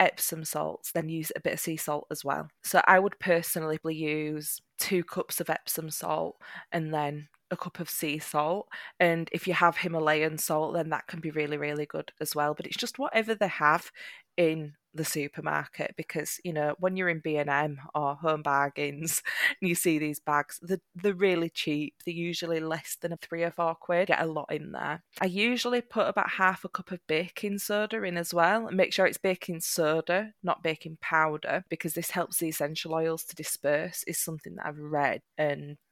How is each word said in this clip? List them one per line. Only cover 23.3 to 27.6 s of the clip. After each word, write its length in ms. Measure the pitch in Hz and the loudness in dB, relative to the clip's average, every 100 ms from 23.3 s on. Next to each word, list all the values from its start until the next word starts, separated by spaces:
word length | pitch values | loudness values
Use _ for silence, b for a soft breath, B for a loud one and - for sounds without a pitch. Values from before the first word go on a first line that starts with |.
| 165 | -2
or 60 | 170 | -2
four 240 | - 170 | 0 0
quid. 340 | 165 - 175 190 | 0 0 2 4
Get 120 | - | 4
a 40 | 160 | 2
lot 240 | 151 - | -2 -4
in 220 | 156 151 | -6 -8
there. 300 | - - 160 _ - | -8 -6 -6 _ -2
I 60 | 190 | -2
usually 560 | 180 226 247 247 247 | 2 0 0 0 -2
put 260 | 233 226 196 | -2 0 0
about 220 | 202 185 | 2 0
half 340 | - 190 190 | 4 2 2
a 40 | 185 | -4
cup 220 | - - | -8 -8
of 160 | 180 - | -8 -2
baking 520 | 156 180 - 208 | -2 -2 -4 -6
soda 440 | 202 | -4